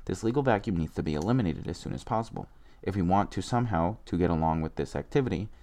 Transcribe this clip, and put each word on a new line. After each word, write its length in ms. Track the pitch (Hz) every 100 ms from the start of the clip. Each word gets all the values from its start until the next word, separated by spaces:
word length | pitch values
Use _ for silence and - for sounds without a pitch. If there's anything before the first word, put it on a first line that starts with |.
| -
This 180 | 92
legal 200 | 110 127
vacuum 340 | 135 107 113 87
needs 160 | 78
to 80 | -
be 140 | 78 76
eliminated 520 | 87 127 95 73 -
as 100 | 85
soon 160 | -
as 100 | -
possible. 440 | - 113 113 - - - - -
If 120 | - 101
we 60 |
want 300 | 87 95 98
to 100 | -
somehow 560 | 87 120 123 87 85 110 -
to 100 | 87
get 140 | 87
along 320 | 82 80 80
with 140 | 80 -
this 200 | 71 71
activity, 540 | - 147 123 80 107 -